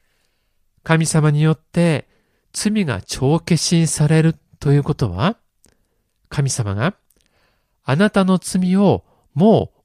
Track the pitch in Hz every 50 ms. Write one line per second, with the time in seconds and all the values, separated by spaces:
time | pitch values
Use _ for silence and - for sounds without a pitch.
0 | _ _ _ _ _ _ _ _ _ _ _ _ _ _ _ _ - - 160 160
1 | 160 151 - 156 147 151 147 147 156 160 156 - _ _ - 175 170 170 151 -
2 | - _ _ _ _ _ _ _ _ _ - - - 214 214 214 190 143 107 90
3 | - - - - 131 135 160 165 - - 170 147 - - 175 165 165 156 - -
4 | 151 147 160 160 160 165 160 - _ _ _ - - 143 143 143 139 160 147 -
5 | 135 98 87 92 131 190 233 _ _ _ _ _ _ _ _ _ _ _ _ _
6 | _ _ _ _ _ - - 147 139 131 - - 110 101 98 104 127 185 - _
7 | _ _ _ _ _ _ _ _ _ _ _ _ _ _ _ _ _ - 131 160
8 | 208 214 - 202 190 185 185 175 - - - 185 185 180 185 196 202 180 113 -
9 | - _ _ _ _ _ - 135 190 226 196 120 90 - _ _